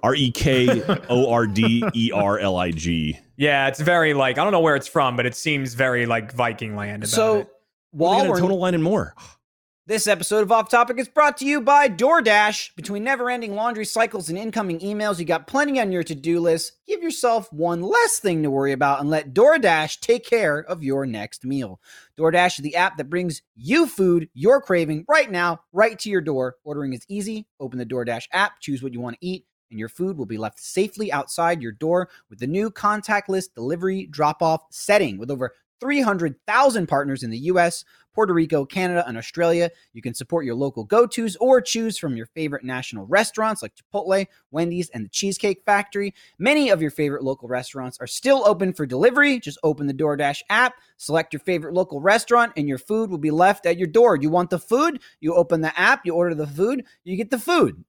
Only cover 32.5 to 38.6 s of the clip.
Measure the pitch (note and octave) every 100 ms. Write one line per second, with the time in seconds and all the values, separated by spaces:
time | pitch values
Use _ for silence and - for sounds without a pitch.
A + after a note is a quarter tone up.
32.5 | E3+ A3 G#3+ G#3 G#3 G3+ G#3 G3+ F#3+ F#3
33.5 | - A#2+ E3+ F#3 F#3+ F#3 C#3+ D3+ D#3 E3
34.5 | D#3+ _ - - G#3 E3 F#2+ A#2 C#3 B2
35.5 | _ _ _ B3+ C#4+ A#3+ G3 E3 C3+ -
36.5 | A3 C4+ A3+ E3+ C#3 C#3+ C3+ B2 A2+ D3
37.5 | F3+ E3+ E3+ - _ _ - G#3+ E3+ D#3+
38.5 | D#3